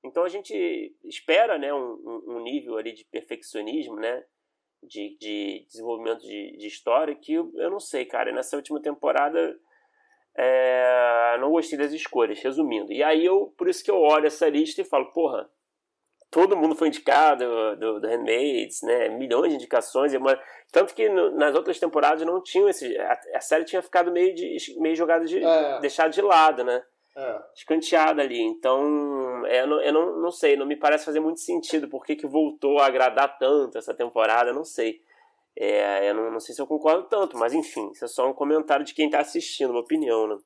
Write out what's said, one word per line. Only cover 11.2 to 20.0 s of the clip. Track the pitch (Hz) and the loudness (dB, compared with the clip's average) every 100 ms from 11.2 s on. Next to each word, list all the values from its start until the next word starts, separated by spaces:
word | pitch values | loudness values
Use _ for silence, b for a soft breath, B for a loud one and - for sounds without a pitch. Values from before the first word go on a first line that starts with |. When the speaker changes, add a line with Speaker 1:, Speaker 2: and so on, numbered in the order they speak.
| 120 120 | 2 2
Speaker 1:
não | 139 | 2
gostei | 165 165 147 | 0 0 -4
das | 143 | -4
escolhas, | 156 - 123 113 107 | -4 -4 0 0 0
resumindo. | 127 135 147 110 101 | -4 -2 -2 -2 -4
E | 117 | 0
aí | 147 156 | 2 4
eu, | 175 196 196 - | 4 2 0 -2
por | 180 | -2
isso | 175 | -2
que | - | 0
eu | 196 | 4
olho | 151 151 151 | 6 6 4
essa | 151 160 | 2 0
lista | 147 156 - | 2 -2 -4
e | |
falo, | 185 139 131 | -2 -2 -2
porra, | - 156 113 - _ _ _ _ _ _ _ _ | -2 -2 -2 -10 _ _ _ _ _ _ _ _
todo | 160 190 190 | 4 4 4
mundo | 156 | 2
foi | 156 160 | 2 0
indicado | - - 135 156 135 123 113 110 104 | 0 2 6 6 4 0 0 -2 -2
do, | 110 104 | -4 -2
do | 107 | -2
Handmaids, | 117 117 117 143 123 107 - | -2 0 0 2 -2 -4 -8
né? | - 120 113 | 0 0 0
Milhões | 113 131 120 175 | -4 -2 0 2
de | 143 | -2
indicações, | 120 120 - 131 | 0 -2 0 0